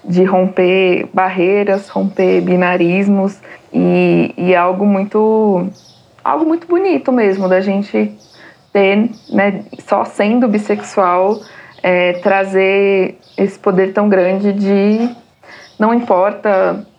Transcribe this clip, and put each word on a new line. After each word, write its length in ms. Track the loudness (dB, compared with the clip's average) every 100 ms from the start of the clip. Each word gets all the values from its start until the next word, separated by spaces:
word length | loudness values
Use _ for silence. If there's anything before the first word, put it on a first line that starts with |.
de 200 | -2 0
romper 840 | 2 2 0 0 2 2 2 0 -2
barreiras, 760 | -2 -2 0 0 0 0 -2 -4
romper 520 | -4 -4 0 2 2
binarismos, 960 | 2 0 0 0 0 2 2 0 0 -6 -20 -20 -6
e, 600 | -2 2 2 2 2 0 -2
e 160 | 0
é 20 | 2
algo 280 | 2 0
muito, 840 | 0 0 0 0 2 2 2 0 -4 -10 -20 -20 _ _
algo 220 | -4 0
muito 220 | 0 -2 -2
bonito 440 | -2 0 -2 0
mesmo, 380 | 0 0 0 0
da 100 | 0
gente 560 | 0 -4 -4 -4 -4 -6 -20 -20 -20 -20 _
ter, 380 | 0 2 2 -2 -6 -6
né, 320 | -2 -2 -4 -12 -20 -4
só 180 | -2
sendo 420 | -2 -2 0 2 0
bissexual, 920 | 0 -2 -6 -4 -2 0 2 0 -2 -8 -20 -20 -6
é, 320 | -2 0 0
trazer 1040 | -2 0 0 0 0 2 2 2 0 -2 -6 _
esse 220 | -4 -4 -2
poder 360 | -2 0 0
tão 140 | 0 2
grande 460 | 2 2 0 -2
de 560 | -2 0 2 2 0 -2 -6 _ _ -20 -20 -20 -2
não 120 | 0
importa 960 | 0 0 0 0 -2 -2 0 0 -4 -10